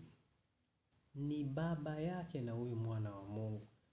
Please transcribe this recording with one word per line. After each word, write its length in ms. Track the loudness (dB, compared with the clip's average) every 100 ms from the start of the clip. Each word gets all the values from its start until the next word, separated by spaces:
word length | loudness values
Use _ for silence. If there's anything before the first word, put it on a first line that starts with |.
| -10 -20 _ _ _ _ _ _ _ _ _
ni 300 | -2 0 2
baba 560 | 2 2 2 2 0 0
yake 400 | 2 0 -2 -2
na 120 | 0
huyu 240 | 0 0 2
mwana 340 | 2 2 0
wa 100 | -4
Mungu. 420 | -6 -2 -2 -2 -6 -20 _